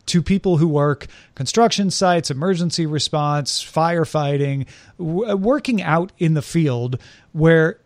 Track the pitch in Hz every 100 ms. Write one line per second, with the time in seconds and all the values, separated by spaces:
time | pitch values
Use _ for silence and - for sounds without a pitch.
0 | - 170 - 196 190 160 165 147 147 143
1 | - - - - 131 226 233 - 196 -
2 | 185 175 - 135 185 175 175 - 156 151
3 | - 156 147 147 139 - - 160 165 170
4 | 151 156 143 143 139 139 131 - - -
5 | 160 175 226 202 208 294 - 214 175 160
6 | 190 - 165 151 - 170 147 120 123 127
7 | - - _ 156 165 165 160 -